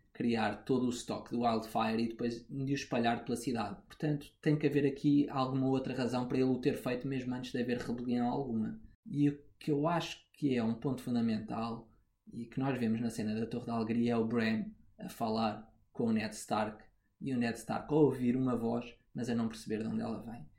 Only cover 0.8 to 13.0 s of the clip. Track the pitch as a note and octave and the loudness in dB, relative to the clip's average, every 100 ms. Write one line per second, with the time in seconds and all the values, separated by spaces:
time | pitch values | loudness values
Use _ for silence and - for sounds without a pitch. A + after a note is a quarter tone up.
0.8 | B2 A#2+ - - - A#2+ A#2+ A2+ A2 A2+ | 2 -2 -6 -8 -4 0 2 2 0 -2
1.8 | A2 A2+ A2+ - A#2+ A#2 - C#3 C3+ C3+ | 0 2 0 0 -4 -4 -8 -6 -2 -2
2.8 | - B2 A#2 A#2 - A#2+ - A#2 G#2 G2+ | 0 2 2 0 -2 -4 -2 -2 -4 -8
3.8 | - - D3+ D3 - _ D#3+ D3 D3 C#3+ | -14 -4 -2 -2 -4 _ 2 4 4 4
4.8 | C#3 C3+ D3+ C#3+ C#3 C#3 C3 C3+ C3 C3+ | 2 2 4 4 4 0 0 2 2 2
5.8 | C3+ C3 A#2+ B2 B2 C3 C3 B2+ D3 - | 0 -2 0 0 0 2 4 4 2 0
6.8 | B2+ B2 C3+ C3+ B2 B2 B2+ B2+ A#2+ A#2+ | -2 -2 -2 -2 -2 -4 -4 -2 0 -2
7.8 | - A#2+ B2 A#2+ A#2+ C3+ C3 A2+ A2 - | -2 -4 0 0 2 0 -2 -2 -2 -6
8.8 | - - A3+ C#3+ C#3+ C#3+ - _ - C#3+ | -14 -20 -6 2 2 2 -12 _ -2 2
9.8 | D3+ E3+ - - _ - C#3 B2 A2 A#2 | 2 0 -2 -10 _ -2 0 2 2 0
10.8 | C#3+ B2 - A#2+ A#2 G#2+ - - - - | -2 -2 0 2 2 0 -2 -4 -4 -6
11.8 | - - _ _ - A#2 A#2 - C3+ B2 | -12 -20 _ _ -16 -12 -8 -2 -2 0
12.8 | A2+ A2 | 0 0